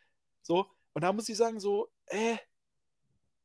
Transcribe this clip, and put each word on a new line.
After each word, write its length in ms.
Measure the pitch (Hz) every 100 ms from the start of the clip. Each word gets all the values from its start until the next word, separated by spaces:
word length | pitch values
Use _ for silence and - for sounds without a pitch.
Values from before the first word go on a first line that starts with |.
| _ _ _ _
So, 240 | - 170 196 _ _
und 80 | 156
da 80 | 175
muss 160 | 208 220
ich 80 | 208
sagen, 240 | 233 220
so, 300 | 196 202 233 _ -
äh, 300 | 190 226 226 - _ _ _ _ _ _ _ _ _